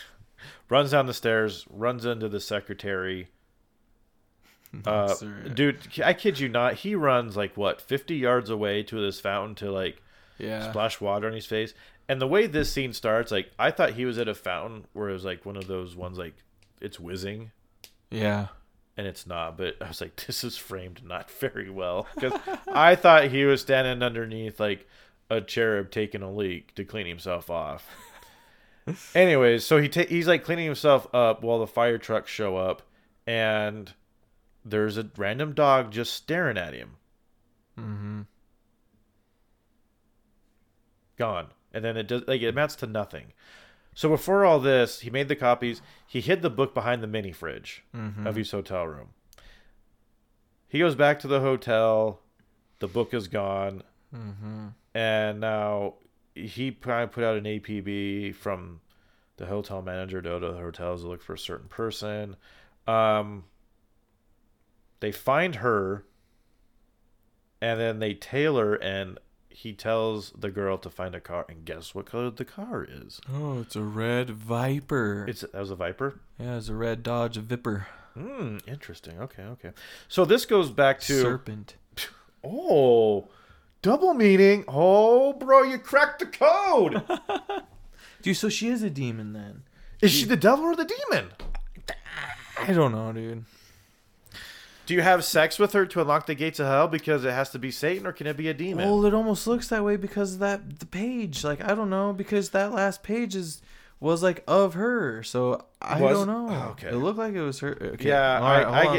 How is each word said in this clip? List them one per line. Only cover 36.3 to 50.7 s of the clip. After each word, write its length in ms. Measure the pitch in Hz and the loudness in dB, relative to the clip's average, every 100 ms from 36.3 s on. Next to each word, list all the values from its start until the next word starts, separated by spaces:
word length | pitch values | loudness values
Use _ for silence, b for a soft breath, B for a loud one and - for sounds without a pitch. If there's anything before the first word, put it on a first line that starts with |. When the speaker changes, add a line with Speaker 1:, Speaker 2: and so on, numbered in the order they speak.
| 165 160 104 | -2 0 -2
Speaker 1:
at 160 | 85 | -4
him. 220 | 64 55 - _ _ _ _ _ _ _ - | -8 -16 -20 _ _ _ _ _ _ _ -14
Speaker 2:
Mm-hmm. 440 | 110 104 104 104 104 _ _ _ _ _ _ _ _ _ _ _ _ _ _ _ _ _ _ _ _ _ _ _ _ _ _ _ _ - | -10 -8 -8 -10 -12 _ _ _ _ _ _ _ _ _ _ _ _ _ _ _ _ _ _ _ _ _ _ _ _ _ _ _ _ -6
Speaker 1:
Gone. 300 | 117 92 82 _ _ | -4 -4 -8 _ _
And 100 | 113 | -8
then 140 | 110 113 | -6 -4
it 100 | 107 | -4
does, 160 | 123 123 | -4 -2
like, 140 | 131 | -2
it 60 | 113 | 0
amounts 260 | 123 151 - | 0 -2 -4
to 100 | 113 | -8
nothing. 460 | 107 101 73 55 _ b b b b b | -6 -6 -10 -18 _ b b b b b
So 160 | b 156 | b 2
before 360 | 151 - 196 196 | 2 2 4 6
all 140 | 151 | 6
this, 420 | 135 131 117 - | 6 4 4 -2
he 80 | 117 | -6
made 180 | 131 139 | -4 -2
the 80 | 147 | 0
copies. 460 | 127 123 120 113 - b b | 2 2 0 -6 -12 b b
He 160 | 127 | -4
hid 200 | 113 180 | 0 0
the 80 | 165 | 0
book 240 | 113 135 | 0 -2
behind 280 | - 113 120 | 0 -2 -2
the 60 | 110 | -4
mini 240 | 107 98 | -6 -6
fridge 520 | 82 82 58 - - _ 117 | -8 -10 -10 -12 -18 _ -12
Speaker 2:
Mm-hmm. 320 | 107 104 107 | -10 -6 -4
Speaker 1:
of 80 | 110 | -4
his 160 | 104 | -4
hotel 340 | 101 95 92 85 | -6 -6 -4 -6
room. 240 | 73 50 _ _ - b b b b _ _ _ _ _ _ _ _ | -8 -16 _ _ -20 b b b b _ _ _ _ _ _ _ _
He 120 | _ | _